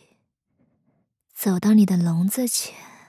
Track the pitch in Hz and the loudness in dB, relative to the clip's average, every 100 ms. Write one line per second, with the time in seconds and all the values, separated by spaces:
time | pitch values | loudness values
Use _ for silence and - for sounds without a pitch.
0 | _ _ _ _ _ _ _ _ _ _ | _ _ _ _ _ _ _ _ _ _
1 | _ _ _ - 214 180 208 214 196 180 | _ _ _ -6 -2 -2 2 4 4 2
2 | 170 165 185 - 247 - - - - - | 0 0 -2 -2 -4 -6 -8 -14 -20 -20